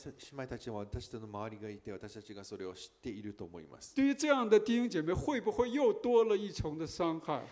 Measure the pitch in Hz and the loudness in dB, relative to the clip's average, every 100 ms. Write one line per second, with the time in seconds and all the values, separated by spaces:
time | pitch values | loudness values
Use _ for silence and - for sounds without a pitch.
0 | 147 - - 139 131 117 120 104 101 123 | -12 -16 -14 -10 -8 -8 -6 -6 -6 -8
1 | - 117 107 104 110 107 107 101 - 95 | -8 -10 -8 -6 -6 -8 -10 -10 -10 -10
2 | 107 110 101 101 98 98 92 90 - _ | -10 -14 -14 -14 -12 -8 -8 -10 -16 _
3 | 131 104 104 98 87 85 76 62 - - | -10 -8 -10 -10 -12 -12 -16 -18 -6 2
4 | 277 277 302 269 220 214 214 233 240 180 | 2 4 4 4 8 6 6 2 2 0
5 | 156 180 - 262 214 214 247 269 247 196 | 0 0 0 0 0 2 2 4 2 4
6 | 240 233 220 202 202 160 156 156 156 - | 4 6 6 4 0 -4 -4 -4 -6 0
7 | 170 160 - 143 - | 0 0 -2 -4 -4